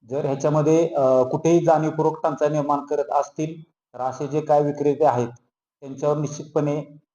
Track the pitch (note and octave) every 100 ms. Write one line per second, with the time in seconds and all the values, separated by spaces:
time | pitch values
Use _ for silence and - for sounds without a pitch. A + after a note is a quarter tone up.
0 | _ C3+ D3+ C3+ D3+ D3+ D3 D#3+ E3 D3
1 | C3 C3 B2+ D3+ E3 E3+ D#3 D#3 D#3 D3+
2 | D#3 D#3 D#3+ D3 D3 D3+ C#3+ C#3+ C#3 D3
3 | C#3+ C#3+ - - D#3 D#3+ D#3+ _ _ B2
4 | B2+ B2 C#3+ D3 D3 D3 D3 C#3+ C#3+ C#3+
5 | D3+ B2 A#2 - _ _ _ _ C#3 C3+
6 | D3 D3 D3 - D3 D#3+ D3 D3 - -
7 | _